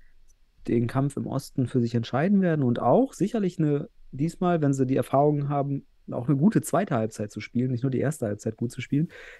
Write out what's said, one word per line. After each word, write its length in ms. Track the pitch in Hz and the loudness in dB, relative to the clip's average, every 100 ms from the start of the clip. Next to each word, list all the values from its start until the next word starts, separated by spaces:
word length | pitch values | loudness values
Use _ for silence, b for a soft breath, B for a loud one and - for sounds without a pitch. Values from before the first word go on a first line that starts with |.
| - - - _ _ _ - | -20 -20 -20 _ _ _ 0
den 180 | 120 117 | 2 2
Kampf 320 | 135 139 117 | 0 -2 -2
im 80 | 110 | -4
Osten 420 | 127 - - 123 | -6 -4 -2 0
für 140 | 131 | 0
sich 140 | 117 117 | 0 0
entscheiden 460 | 117 127 170 202 | -2 0 2 4
werden 220 | 185 156 | 4 2
und 160 | 127 120 | 2 2
auch 340 | 120 165 262 | 4 4 4
sicherlich 440 | - 196 226 190 - | 0 -2 0 -2 0
eine, 320 | 151 143 - - - | 0 0 -4 -14 -16
diesmal, 500 | 131 160 - 180 170 | -4 -4 -2 0 2
wenn 120 | 143 | 2
sie 120 | 135 131 | 2 0
die 120 | 131 | 0
Erfahrung 520 | 123 135 147 147 143 | 0 2 4 2 0
haben, 360 | 143 143 139 - _ - | -2 -2 -4 -8 _ -12
auch 160 | 135 123 | -6 0
eine 100 | 143 | 2
gute 240 | 180 185 | 4 2
zweite 340 | - - 214 127 | 2 0 0 -2
Halbzeit 360 | 110 - 104 | -2 -4 -10
zu 80 | - | -10
spielen, 320 | - 117 127 | -6 -2 -2
nicht 100 | 123 | -2
nur 80 | 131 | -2
die 80 | 123 | 0
erste 280 | 120 156 110 | -2 -2 -6
Halbzeit 280 | 104 - - | -4 -6 -6
gut 160 | 120 | -6
zu 100 | - | -8
spielen, 260 | - 139 165 B B B | -4 -2 -2 B B B